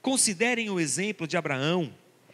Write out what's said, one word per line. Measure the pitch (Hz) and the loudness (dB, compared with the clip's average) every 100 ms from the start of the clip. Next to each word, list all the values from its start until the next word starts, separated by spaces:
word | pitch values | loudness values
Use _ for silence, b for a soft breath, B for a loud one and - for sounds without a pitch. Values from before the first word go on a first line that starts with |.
Considerem | - 262 - 175 226 240 220 | 0 2 2 2 0 0 0
o | 190 | 0
exemplo | 156 131 202 214 165 | 0 0 -2 -4 -2
de | 175 | -2
Abraão. | 160 135 143 180 151 - - _ _ | -2 0 2 0 0 -6 -20 _ _